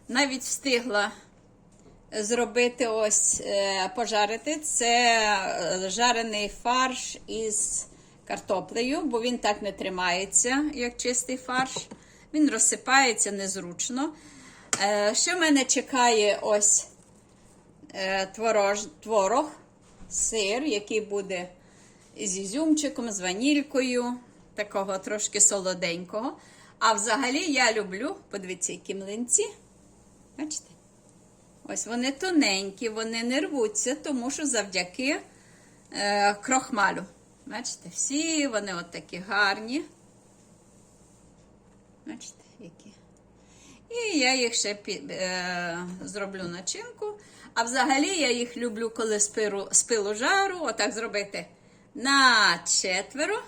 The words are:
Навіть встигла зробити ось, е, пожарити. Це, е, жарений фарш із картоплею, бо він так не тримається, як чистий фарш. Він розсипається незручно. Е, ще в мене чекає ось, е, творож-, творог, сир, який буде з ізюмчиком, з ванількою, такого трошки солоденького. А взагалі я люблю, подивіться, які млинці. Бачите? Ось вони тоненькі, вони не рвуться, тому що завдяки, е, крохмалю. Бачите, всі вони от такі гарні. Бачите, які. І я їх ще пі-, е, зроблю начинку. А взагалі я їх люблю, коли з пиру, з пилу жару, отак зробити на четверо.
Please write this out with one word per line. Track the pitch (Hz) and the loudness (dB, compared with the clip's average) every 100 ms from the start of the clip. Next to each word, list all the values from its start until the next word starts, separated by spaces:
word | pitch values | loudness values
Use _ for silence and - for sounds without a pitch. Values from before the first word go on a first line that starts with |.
| - | -4
Навіть | 247 277 254 | 0 0 0
встигла | - - 277 240 240 208 226 - - _ _ _ _ - - - - | -6 -4 0 0 2 0 0 -4 -20 _ _ _ _ -20 -20 -20 -10
зробити | 214 208 240 220 233 240 240 233 | -6 -2 0 2 2 2 2 0
ось, | 220 214 - - - - | 2 2 4 2 0 0
е, | 202 196 190 190 - | 0 0 0 -2 -2
пожарити. | 214 214 208 226 294 311 | 0 2 2 0 -4 -4
Це, | 302 - 233 240 240 226 214 202 147 165 165 185 190 | -2 2 4 6 6 6 4 2 0 -2 -2 -2 -2
е, | |
жарений | 202 240 233 226 208 202 - | 2 2 2 0 -2 -4 -4
фарш | 240 254 262 254 - - - | 0 2 2 -2 -8 -12 -8
із | 214 220 214 - - - - - - - | -6 -2 -2 -2 -4 -8 -14 -20 -16 -10
картоплею, | 190 - 190 - 233 247 320 | -8 -2 -2 -2 -4 -2 0
бо | 302 233 | 0 0
він | 247 240 | 0 0
так | 214 208 | 0 0
не | 202 | -4
тримається, | 190 202 185 180 180 196 - 240 269 302 | -6 -4 -2 0 0 2 2 4 2 0
як | 254 240 240 | -2 -4 -4
чистий | 247 247 - 254 | -2 -2 -2 -6
фарш. | - 254 262 - - - - - - | -2 -2 -2 -4 -12 -16 -20 -20 -4
Він | 302 277 | 2 4
розсипається | 220 - 220 - 269 262 214 202 | 4 2 2 2 4 4 2 -2
незручно. | 196 190 190 175 175 - 247 311 - - - - - - - | -2 -4 -6 -8 -6 -6 -4 -4 -6 -18 -20 -20 -20 -8 0
Е, | 202 208 208 220 | 2 4 2 2
ще | 339 359 | 2 2
в | |
мене | 320 277 254 | 4 4 4
чекає | 254 - 262 240 220 208 - | 0 0 4 6 6 4 2
ось, | 214 208 - - - - - - _ _ - - - - - | 2 4 4 4 0 -14 -20 -20 _ _ -20 -20 -20 -20 -14
е, | 196 190 190 190 | -6 -2 0 -2
творож-, | 220 226 214 196 208 - - | -2 2 4 4 2 -4 -12
творог, | 214 220 190 254 302 - - _ - - - | 0 4 4 4 0 -4 -20 _ -20 -20 -8
сир, | - - 226 196 233 | -4 -2 0 0 0
який | 302 208 - 220 | 0 -2 -2 -2
буде | 196 202 185 180 180 - - - - - - - | -2 -4 -4 -6 -8 -14 -20 -20 -20 -20 -20 -8
з | 208 190 | -6 -4
ізюмчиком, | 196 254 320 294 277 269 233 | -4 0 2 2 0 -2 -6
з | 196 | -4
ванількою, | 185 190 277 285 277 262 254 247 240 247 - - - - | -4 0 2 2 2 0 0 0 -2 -4 -10 -20 -14 -10
такого | 208 202 196 190 | -6 -4 -2 -4
трошки | - 208 202 208 | -4 -4 -2 4
солоденького. | - 202 185 180 175 170 180 214 269 - - - - - | 4 4 -2 -2 -2 -4 -6 -6 -6 -8 -16 -20 -20 0
А | 220 | 2
взагалі | 208 220 214 247 277 359 | 2 2 0 0 0 0
я | 262 220 | 4 4
люблю, | 220 190 190 285 392 - | 2 -2 -4 -6 -6 -10
подивіться, | 196 185 175 - | -10 -8 -6 -6
які | 180 - 196 | -6 -8 -8
млинці. | 190 214 247 - 440 - - - - - - - - - | -8 -8 0 0 0 -8 -20 -20 -20 -20 -20 -20 -18 -10
Бачите? | 302 - - - _ _ - - - _ _ - | -8 -10 -14 -20 _ _ -20 -20 -20 _ _ -18
Ось | - 196 208 | -10 -8 -4
вони | 240 262 | -2 -2
тоненькі, | 277 381 320 220 190 196 190 226 | -2 0 4 4 2 -4 -6 -6
вони | 220 220 226 | -4 -4 -4
не | 240 269 | -2 0
рвуться, | 370 285 214 - 247 294 | 0 0 0 0 -2 -2
тому | 320 262 247 | -2 -4 -4
що | 294 294 | -2 -2
завдяки, | 226 202 180 180 - 262 370 - - - - - - - | -2 -2 -2 -4 -2 -2 -2 -6 -20 -20 -20 -20 -20 -12
е, | - 202 202 202 | -4 0 4 2
крохмалю. | 208 - 262 262 208 190 170 190 - - _ - | 2 0 0 0 2 2 2 -8 -16 -20 _ -14
Бачите, | 214 - - 180 | -10 -10 -12 -10
всі | - - 285 330 311 277 | -6 -2 -2 0 0 0
вони | 214 202 | 0 -2
от | 175 170 | -6 -8
такі | 170 - 175 | -12 -12 -12
гарні. | 196 202 202 208 220 294 311 - - - - - - - _ - - - - - - - - _ _ - _ _ - | -2 2 2 0 -4 -6 -6 -14 -20 -20 -20 -20 -20 -20 _ -20 -20 -20 -20 -20 -20 -20 -20 _ _ -20 _ _ -16
Бачите, | - - - - - | -14 -16 -20 -20 -20
які. | 170 - 208 - - _ _ _ _ - - - - | -20 -20 -20 -20 -20 _ _ _ _ -20 -20 -20 -10
І | 466 440 320 | -6 -2 2
я | 254 262 | 2 2
їх | 233 | 0
ще | - 202 | 0 -2
пі-, | 202 - 185 - | -4 -8 -10 -8
е, | 180 185 185 180 180 175 170 180 185 | -6 -4 -2 -4 -4 -4 -6 -8 -10
зроблю | - 202 196 190 | -10 -8 -8 -8
начинку. | 175 175 - 370 480 - 427 415 - - - | -10 -8 -8 -8 -10 -10 -10 -10 -16 -20 -6
А | - | -2
взагалі | 233 262 247 269 370 | 0 2 2 4 2
я | 359 247 | 2 2
їх | 240 240 233 | 2 -2 -4
люблю, | 240 214 226 233 | -6 -4 -4 -2
коли | 220 208 | 0 0
з | 202 | 0
пиру, | 226 208 196 190 | 0 -2 -2 0
з | - | 0
пилу | - 226 202 214 | 2 0 0 0
жару, | 285 392 392 359 | 2 4 2 0
отак | 269 214 208 | -4 -2 -2
зробити | 208 220 202 202 170 170 _ _ - _ - | -2 -4 -4 -6 -8 -12 _ _ -20 _ -4
на | 247 262 254 226 190 170 - | 2 6 8 8 6 4 0
четверо. | - 196 185 202 262 339 453 | 0 0 -2 -4 -4 -2 -2